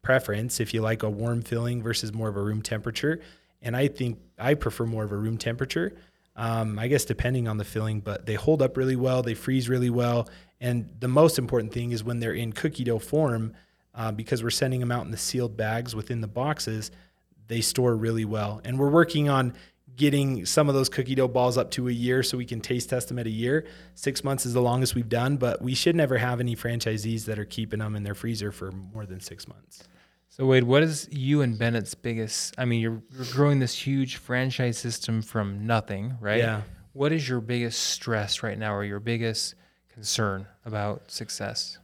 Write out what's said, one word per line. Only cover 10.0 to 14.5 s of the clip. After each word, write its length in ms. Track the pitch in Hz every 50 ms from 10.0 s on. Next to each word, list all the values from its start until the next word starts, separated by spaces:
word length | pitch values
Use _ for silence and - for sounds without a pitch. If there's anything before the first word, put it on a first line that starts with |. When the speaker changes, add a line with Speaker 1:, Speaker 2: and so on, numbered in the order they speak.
| 120 120 120 120 113 - - - - _ _ _
Speaker 1:
And 280 | 123 123 120 120 110 - - -
the 80 | 123 127
most 280 | 127 143 160 160 165
important 360 | - 123 117 131 120 110 107 -
thing 180 | 120 120 120
is 100 | 120 110
when 180 | 107 120 120 117
they're 120 | 117 113 76
in 200 | 95 120 113 107
cookie 320 | - - 156 147 - 123
dough 140 | 120 117 107
form, 540 | - - - 156 156 139 120 113 113 110 - - _ _ _ _ _ _ -
uh, 200 | 120 113 113 107
because 280 | 101 113 - 135 117
we're 80 | 113
sending 320 | 120